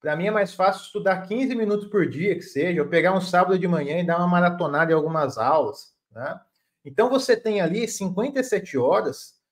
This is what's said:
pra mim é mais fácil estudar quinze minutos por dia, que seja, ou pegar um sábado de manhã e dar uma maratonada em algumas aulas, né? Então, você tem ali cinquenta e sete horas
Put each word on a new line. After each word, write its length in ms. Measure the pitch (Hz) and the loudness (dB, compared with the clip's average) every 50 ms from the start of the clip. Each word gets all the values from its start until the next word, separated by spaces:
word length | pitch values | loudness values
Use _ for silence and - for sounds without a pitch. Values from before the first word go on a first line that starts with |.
pra 160 | - 151 151 | -2 -2 -2
mim 100 | 156 175 | -2 -2
é 40 | 202 220 | 0 0
mais 200 | 220 202 175 - | 0 0 -2 0
fácil 300 | - 185 190 196 - - | 2 2 2 2 0 -8
estudar 400 | - - 202 170 190 190 180 180 - | -10 -10 -2 0 0 0 0 -2 -6
quinze 260 | 208 240 269 247 247 | -4 -2 -2 -2 -2
minutos 320 | 226 220 202 208 208 208 | -2 0 0 0 -2 -4
por 220 | - - 208 170 139 | -2 0 0 0 0
dia, 260 | 123 135 170 208 180 | 0 -2 -2 -2 -2
que 80 | - - | -2 -4
seja, 400 | - - 135 151 180 175 165 143 | -8 -4 -2 -2 0 0 -2 -2
ou 60 | 143 | 2
pegar 240 | 170 165 165 180 190 | 2 2 4 4 2
um 80 | 190 | 2
sábado 360 | 180 180 - 175 180 - 196 | 0 2 2 4 4 4 2
de 120 | 185 170 180 | 0 2 0
manhã 320 | 175 156 147 139 151 175 | 0 0 0 -2 -2 -2
e 40 | 180 | 0
dar 140 | 170 170 170 | 0 0 0
uma 80 | 175 | 2
maratonada 640 | 175 175 175 175 175 175 175 175 147 143 147 165 165 | 2 2 4 4 2 2 0 -2 -2 2 2 2 4
em 40 | 160 | 2
algumas 420 | 156 151 160 160 160 147 131 131 113 | 2 2 0 0 0 -2 -2 -2 -2
aulas, 560 | 110 127 147 160 139 107 - - - _ _ _ _ _ | 0 2 2 2 2 0 -4 -10 -18 _ _ _ _ _
né? 300 | 110 110 123 147 170 185 _ _ _ _ _ _ _ _ _ | _ -12 -10 -10 -10 -12 _ _ _ _ _ _ _ _ _
Então, 240 | 143 135 196 226 254 | -10 0 0 2 2
você 280 | 262 262 262 - 247 | 2 0 2 2 0
tem 240 | 233 - 220 214 202 | 0 2 -2 -2 0
ali 260 | 180 156 175 220 240 | 0 0 0 -2 -4
cinquenta 540 | 220 - - 196 185 180 185 226 285 285 269 | -4 -4 -6 -6 -4 -2 -2 -4 -2 -2 -4
e 20 | 247 | -2
sete 340 | - - 190 196 - - | -2 -2 -4 -4 -2 -4
horas 640 | 135 120 135 175 - - 147 - - - - _ _ _ _ | 0 2 2 2 2 0 -2 -6 -8 -14 -20 _ _ _ _